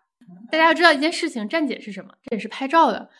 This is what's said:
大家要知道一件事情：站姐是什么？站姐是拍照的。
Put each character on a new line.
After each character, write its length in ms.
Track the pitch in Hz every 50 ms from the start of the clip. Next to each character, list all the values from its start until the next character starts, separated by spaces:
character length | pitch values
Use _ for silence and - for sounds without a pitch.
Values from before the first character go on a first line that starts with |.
| _ _ _ _ _ - - - - -
大 60 | -
家 80 | 320 320
要 80 | 330 320
知 100 | 320 349
道 80 | 330
一 80 | 302 262
件 120 | 294 330
事 180 | 320 - 349 311
情： 180 | - 233 208
站 180 | 208 320 330 302
姐 140 | 247 214 -
是 120 | - 214
什 120 | 196 190 -
么？ 60 | - _ _ -
站 140 | - 233
姐 20 | 202
是 80 | -
拍 200 | 208 - - 269
照 240 | 269 320 330 320 254
的。 180 | 190 - - - _